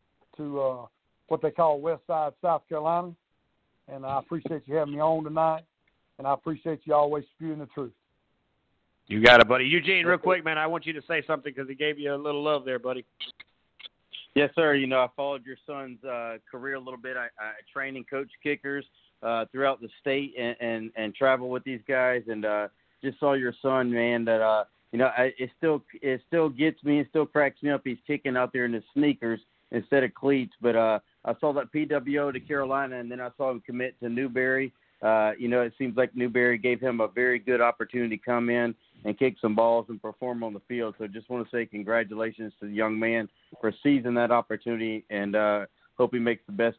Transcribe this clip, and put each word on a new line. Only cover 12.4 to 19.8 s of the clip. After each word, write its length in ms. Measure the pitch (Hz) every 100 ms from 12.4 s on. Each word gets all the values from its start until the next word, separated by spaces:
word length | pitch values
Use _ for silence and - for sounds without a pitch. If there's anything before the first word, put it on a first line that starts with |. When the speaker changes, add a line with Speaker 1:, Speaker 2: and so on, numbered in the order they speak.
Speaker 2:
love 220 | 147 147
there, 160 | 131 127
buddy. 240 | 123 127 - - - - - _ _ _ - _ _ - -
Speaker 3:
Yes, 220 | - 143 -
sir. 200 | 160 143
You 120 | 131
know, 160 | 131
I 60 | 123
followed 360 | - 139 139 120
your 120 | 127 -
son's, 360 | 143 131 120 131
uh, 320 | 120 117 113 _
career 260 | 127 135 135
a 40 |
little 220 | 127 127
bit. 160 | 123 127
I, 80 | 120 -
I 140 | 107 107 -
trained 280 | 143 135 135
and 100 | 120
coached 300 | 135 135 -
kickers, 460 | 147 147 139 143 - _ _ -
uh, 220 | 113 117 110
throughout 340 | 127 139 135